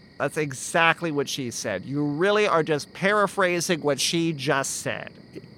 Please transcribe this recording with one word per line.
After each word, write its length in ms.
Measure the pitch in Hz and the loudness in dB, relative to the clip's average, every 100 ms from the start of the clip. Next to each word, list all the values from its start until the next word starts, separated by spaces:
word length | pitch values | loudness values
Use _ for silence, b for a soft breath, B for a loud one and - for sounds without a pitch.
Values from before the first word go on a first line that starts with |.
| - - | -16 -6
That's 160 | 143 156 | -4 -2
exactly 760 | 151 127 - 175 165 156 170 | -4 -6 -2 4 4 4 0
what 200 | 143 131 | -2 -4
she 200 | - 123 | -4 -6
said. 360 | - 117 92 123 | -6 -4 -4 -4
You 180 | 143 | -2
really 420 | 147 147 196 214 208 | -2 0 2 4 4
are 160 | 165 | 2
just 300 | 156 147 - | 2 -2 -4
paraphrasing 880 | - 190 208 196 - 180 175 175 160 | -2 2 2 2 2 2 2 0 0
what 180 | 147 135 | 0 0
she 360 | - 170 165 | 0 0 0
just 480 | 143 131 139 - - | 0 0 0 0 -4
said. 320 | 131 101 - - - - - | -6 -6 -10 -16 -20 -18 -16